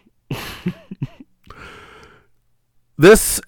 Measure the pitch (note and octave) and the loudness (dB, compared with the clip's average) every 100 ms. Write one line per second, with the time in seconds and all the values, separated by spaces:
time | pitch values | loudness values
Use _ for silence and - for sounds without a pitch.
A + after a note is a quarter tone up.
0 | - _ - - - - F3 - - - | -20 _ -14 -12 -12 -12 -12 -12 -14 -12
1 | - - - _ - - - - - - | -12 -14 -20 _ -20 -20 -20 -20 -20 -20
2 | - - _ _ _ _ _ _ _ - | -20 -20 _ _ _ _ _ _ _ 4
3 | D#3+ A3 - - | 8 8 6 -4